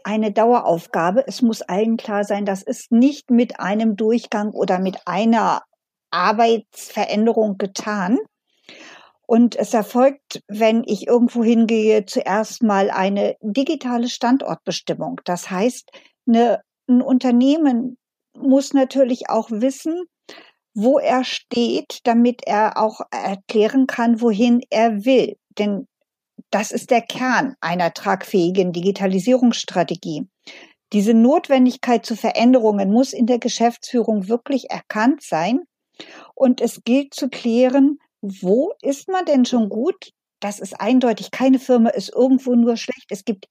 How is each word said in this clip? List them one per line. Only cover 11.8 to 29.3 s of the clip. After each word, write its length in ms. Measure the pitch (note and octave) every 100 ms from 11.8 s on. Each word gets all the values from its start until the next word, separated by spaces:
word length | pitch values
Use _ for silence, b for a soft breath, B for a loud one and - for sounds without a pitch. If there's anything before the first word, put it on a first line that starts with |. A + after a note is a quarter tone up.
| G#3+ G#3+ G3
zuerst 560 | - - G3 G#3+ -
mal 260 | A3 G3 G3+
eine 460 | - F#3+ G3+ G3+ -
digitale 680 | G#3+ G#3 C#4 D#4 B3+ A#3+ A#3+
Standortbestimmung. 1120 | - A#3+ C4+ - E3 - E3 - D3+ D#3 -
Das 260 | - F3 -
heißt, 400 | F#3 A3+ B3 - b b _ -
eine, 320 | A#3 A#3+ G3+ - _ -
ein 140 | B3
Unternehmen 920 | C4 C4 B3+ A#3+ C4 D4+ D4+ A#3+ B3+ - _ _ _
muss 380 | - D4 C4+ C#4
natürlich 560 | C#4+ C4 C4+ C4 B3 -
auch 220 | A3 A3
wissen, 540 | A3 B3+ C4+ - E4+ F4+ _ B B B B _
wo 260 | - G#3+ C#4+
er 240 | - B3+
steht, 760 | B3+ - - - A#3 B3+ D4+ -
damit 360 | - A#3 A#3+ A#3+ -
er 320 | G#3 G#3+ -
auch 220 | A3 A3 -
erklären 760 | - D#3 G3 - A3+ G#3+ C4+ C4
kann, 360 | - A#3 A3+
wohin 400 | A#3 G3 A#3+ A#3+ -
er 340 | - A3+ G#3
will. 320 | G#3 C4 F3 - _ -
Denn 280 | G#3 G3+ - _ _ _ _ - -
das 220 | G3+ G#3+
ist 180 | - -
der 120 | A#3
Kern 540 | A3+ - B3+ A3+ - -
einer 320 | D#3+ F3 E3+
tragfähigen 800 | - - F#3+ - G3 E3+ F#3 F3+
Digitalisierungsstrategie. 1600 | F3 F3 F#3+ G3 F#3+ F#3+